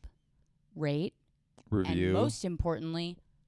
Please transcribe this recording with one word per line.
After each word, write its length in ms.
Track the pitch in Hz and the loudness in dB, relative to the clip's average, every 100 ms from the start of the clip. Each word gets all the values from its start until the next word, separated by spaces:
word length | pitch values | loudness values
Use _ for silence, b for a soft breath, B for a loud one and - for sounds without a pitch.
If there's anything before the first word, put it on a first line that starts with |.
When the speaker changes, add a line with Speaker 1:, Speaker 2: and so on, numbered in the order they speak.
| - _ _ _ _ _ _ 156 | -14 _ _ _ _ _ _ -4
Speaker 1:
rate, 380 | 151 147 185 _ _ _ _ - - | -2 0 -2 _ _ _ _ -20 -2
Speaker 2:
Review. 340 | 104 90 90 92 | 0 2 2 4
Speaker 1:
and 40 | |
most 320 | 92 120 - | 4 2 0
importantly, 720 | 185 165 170 151 160 165 170 175 _ _ | -6 -2 -2 -2 -4 -4 -6 -8 _ _